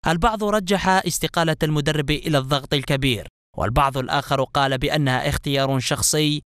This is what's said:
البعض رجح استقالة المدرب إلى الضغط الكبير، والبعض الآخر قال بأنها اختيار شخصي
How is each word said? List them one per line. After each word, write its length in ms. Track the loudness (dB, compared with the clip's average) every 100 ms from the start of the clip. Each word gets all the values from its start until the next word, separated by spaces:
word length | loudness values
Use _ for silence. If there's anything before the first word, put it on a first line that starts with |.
| 0
البعض 380 | 2 2 0
رجح 440 | 0 0 0 0 4
استقالة 680 | 2 2 -2 -2 0 0 0
المدرب 480 | 0 0 0 -2 -2
إلى 280 | -2 0 -2
الضغط 360 | 0 -4 0
الكبير، 520 | -4 0 0 0 0 -4 _ _ -4
والبعض 400 | 0 2 2 0
الآخر 440 | -2 -2 0 -2
قال 360 | 0 0 0 0
بأنها 500 | 0 0 0 0 -2
اختيار 500 | -4 -2 -2 0 0
شخصي 640 | -2 -2 0 2 0 -2